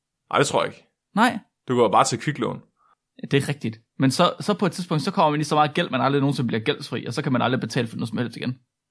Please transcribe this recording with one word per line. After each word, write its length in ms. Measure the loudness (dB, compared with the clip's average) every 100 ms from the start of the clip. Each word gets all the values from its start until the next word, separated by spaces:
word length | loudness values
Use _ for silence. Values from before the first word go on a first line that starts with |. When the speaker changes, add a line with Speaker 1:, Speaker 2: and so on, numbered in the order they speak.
| _ _ -2
Speaker 1:
Nej, 80 | 0
det 80 | 2
tror 160 | 2
jeg 100 | -2
ikke. 140 | -4 _ _ _
Speaker 2:
Nej. 240 | 0 0 0 -10 _ -2
Speaker 1:
Du 80 | 4
går 120 | 6
bare 160 | 6
til 140 | 4 0
kviklån. 420 | -2 -2 -4 -6 -14 _ _ _ _ _
Speaker 2:
Ja, 40 | 0
det 160 | 0
er 60 | 0
rigtigt. 320 | -4 -6 -10 _ 0
Men 120 | 2
så, 220 | 4 2 2
så 140 | -2
på 120 | 0 -2
et 60 |
tidspunkt, 300 | -2 -4 -2
så 80 | -2
kommer 200 | 0 2
man 100 | 2
i 40 |
så 100 | 0
meget 200 | 2 2
gæld, 160 | 0 -2
man 100 | 0
aldrig 200 | 0 2
nogensinde 260 | 2 0 -2
bliver 140 | -2
gældsfri, 460 | -2 -4 -4 -8 -6
og 80 |
så 80 | -4
kan 100 | -2
man 100 | 0
aldrig 180 | 0 0
betale 280 | -2 -4 -4
for 80 | -6
noget 120 | -6
som 100 | -4
helst 180 | -6 -6
igen. 220 | -8 -8 _ _ _